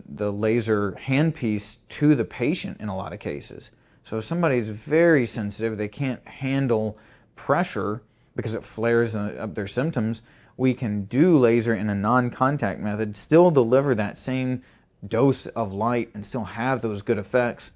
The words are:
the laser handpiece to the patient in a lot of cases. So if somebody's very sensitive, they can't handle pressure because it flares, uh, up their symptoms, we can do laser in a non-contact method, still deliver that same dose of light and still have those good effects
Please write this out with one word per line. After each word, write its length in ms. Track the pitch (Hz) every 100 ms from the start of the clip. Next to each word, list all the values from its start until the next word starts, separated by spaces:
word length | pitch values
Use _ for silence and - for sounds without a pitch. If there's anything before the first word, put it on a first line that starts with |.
| -
the 240 | 71 104
laser 640 | 101 110 120 107 104 101
handpiece 840 | - - 135 160 - 117 104 - - -
to 260 | - 147
the 100 | 135
patient 560 | 107 - 127 180 - -
in 80 | 107
a 80 | 95
lot 160 | 92
of 80 | 85
cases. 500 | 98 71 - - - _ _ _
So 140 | - 113
if 80 | 107
somebody's 420 | 170 165 127 110
very 580 | 104 147 156 170 151 120
sensitive, 520 | 117 104 101 113 107
they 100 | 104
can't 380 | - 135 123 -
handle 680 | - 135 135 135 110 107 - - _ _
pressure 680 | - - 147 185 107 98 104 - _ _ -
because 160 | 110
it 120 | 110
flares, 520 | - - 113 117 117 107
uh, 200 | 104 65
up 140 | 101
their 120 | 107 98
symptoms, 540 | - 156 131 110 113 - _ _ -
we 160 | 127
can 300 | 123 110 104
do 340 | 98 127 180 156
laser 360 | 120 117 113
in 140 | 107 107
a 60 |
non-contact 840 | 101 104 127 123 - 131 143 101 -
method, 360 | 104 104 107 104
still 340 | - 156 180
deliver 440 | 143 113 127 143
that 240 | 110 101 -
same 440 | - 131 127 127 - _ _ _ 101
dose 400 | 113 139 127 -
of 260 | 113 104
light 380 | 98 113 120 110
and 140 | 104 101
still 180 | 123
have 380 | 95 110 123 131
those 180 | 117 101
good 160 | 107 104
effects 540 | 101 127 120 104 -